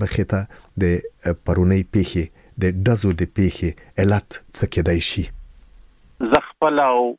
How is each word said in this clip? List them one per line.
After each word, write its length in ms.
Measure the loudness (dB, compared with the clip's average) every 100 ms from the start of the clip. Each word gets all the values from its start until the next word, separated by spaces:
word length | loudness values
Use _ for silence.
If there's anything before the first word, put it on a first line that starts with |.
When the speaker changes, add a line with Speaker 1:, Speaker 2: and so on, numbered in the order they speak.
Speaker 1:
مخې 200 | -2 -2
ته 160 | -2 -2 -4 -14 -12 -2
د، 60 | 0
ا، 480 | 0 -4 _ -6 -4 -2
پرونۍ 380 | 2 4 2 2
پیښې، 300 | 0 0 -2 -4 _ -16 -2
د 60 | -2 0
ډزو 280 | 0 2 0
د 120 | 0 -2 2
پیښې 320 | 0 2 -4 -6 -12 0
علت 300 | 2 2 -2 -16 -8
څه 120 | -4 -2
کېدای 320 | 0 0 0
شي؟ 240 | 0 -2 -6 -8 -18 -20 -20 -20 -20 _ -20 -8
Speaker 2:
زه 200 | 0 0
خپل 400 | 0 -2 0 2
او 360 | 2 2 -2